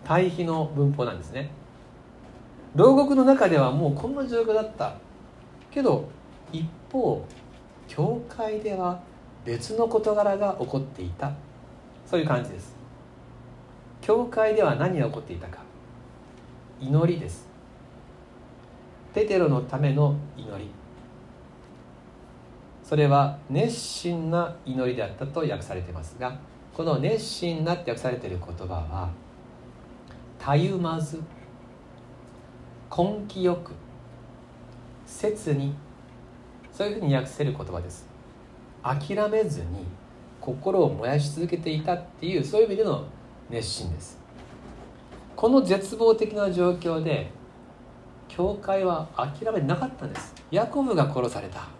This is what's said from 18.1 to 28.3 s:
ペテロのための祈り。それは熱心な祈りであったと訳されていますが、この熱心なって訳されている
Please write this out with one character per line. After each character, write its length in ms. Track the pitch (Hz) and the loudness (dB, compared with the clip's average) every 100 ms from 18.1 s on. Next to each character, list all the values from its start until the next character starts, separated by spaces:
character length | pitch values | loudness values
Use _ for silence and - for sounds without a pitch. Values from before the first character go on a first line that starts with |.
| - - - - - - - - - - | -20 -20 -20 -20 -20 -20 -20 -20 -20 -6
ペ 120 | 208 | 0
テ 120 | 208 190 | 2 4
ロ 100 | 160 | 4
の 140 | 127 | 4
た 160 | - 131 | 0 0
め 160 | 143 | 2
の 220 | 143 147 147 - 127 | 4 4 2 -4 -14
祈 80 | 110 98 | -12 -12
り。 120 | 92 - - - - - - - - - - - - - - - - - - - - - | -12 -16 -20 -20 -20 -20 -20 -20 -20 -20 -20 -20 -20 -20 -20 -20 -20 -20 -20 -20 -20 -20
そ 120 | - | 0
れ 120 | 151 143 | 4 6
は 320 | 143 143 - - | 6 4 -2 -2
熱 240 | 147 233 | 0 0
心 560 | - - - 175 170 160 | -2 -8 -6 -4 -2 0
な 260 | 170 170 - | 0 -2 -6
祈 240 | - 131 127 | -6 -2 -2
り 60 | |
で 80 | 113 | -2
あ 40 | 98 | -6
っ 40 | |
た 100 | - | -6
と 140 | 139 165 | -6 -2
訳 220 | 151 95 | -2 -4
さ 120 | - | -6
れ 80 | 92 | -8
て 100 | 87 | -8
い 20 | |
ま 100 | 85 | -10
す 140 | 82 - | -12 -8
が、 180 | 123 127 - - - | -8 -8 -16 -20 -14
こ 80 | - | -4
の 160 | 165 139 | 0 2
熱 240 | 165 220 | 2 0
心 400 | - - 170 160 | -2 -4 -4 -2
な 120 | 160 | -2
っ 80 | 170 | -2
て 80 | 123 | -4
訳 100 | 113 | -4
さ 80 | 127 | -4
れ 60 | 127 | -4
て 100 | |
い 20 | |
る 100 | 98 | -6